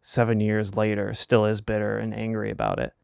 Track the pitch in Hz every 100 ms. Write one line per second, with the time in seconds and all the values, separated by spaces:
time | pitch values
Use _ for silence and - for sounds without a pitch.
0 | - - 117 113 107 107 104 98 107 104
1 | 101 110 - 117 107 107 110 107 104 107
2 | 110 107 113 110 107 104 - 95 62 _